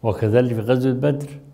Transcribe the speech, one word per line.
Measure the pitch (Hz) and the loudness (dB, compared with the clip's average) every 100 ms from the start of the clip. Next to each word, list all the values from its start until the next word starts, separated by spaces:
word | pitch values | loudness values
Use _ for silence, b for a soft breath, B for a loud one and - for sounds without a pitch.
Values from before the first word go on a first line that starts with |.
وكذلك | 117 98 110 117 127 | -2 0 2 2 2
في | 113 | -2
غزوة | 107 131 131 | 0 2 2
بدر | 127 143 143 - - - | 0 0 -2 -6 -14 -20